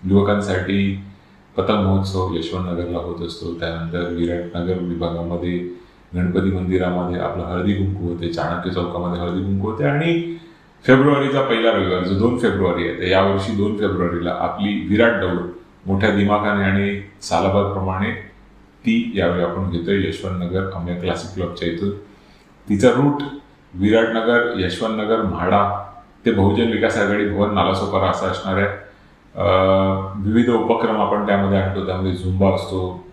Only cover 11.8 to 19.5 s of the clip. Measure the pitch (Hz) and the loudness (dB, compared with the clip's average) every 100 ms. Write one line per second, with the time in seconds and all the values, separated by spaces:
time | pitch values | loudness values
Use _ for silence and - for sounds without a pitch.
11.8 | 92 90 90 98 117 123 113 95 92 85 | 0 0 0 2 2 2 0 2 0 0
12.8 | 85 - 92 95 98 98 98 101 104 107 | -2 -2 2 4 4 2 -2 -2 -2 0
13.8 | 101 90 87 87 87 - 87 - 101 104 | -2 0 -2 -2 -4 -2 -4 -2 -2 -2
14.8 | - 104 117 101 92 87 - - - - | 0 4 4 4 0 -2 -4 -10 -20 -16
15.8 | 95 95 107 101 101 104 104 101 98 98 | -2 2 2 4 2 2 2 0 2 2
16.8 | 101 101 98 - - 85 95 98 98 98 | 0 -4 -10 -16 -2 0 2 2 0 -2
17.8 | 92 92 107 - - - - - - _ | -4 -2 -4 -6 -12 -20 -20 -20 -20 _
18.8 | - 113 113 98 87 90 87 | 0 0 0 0 0 2 -2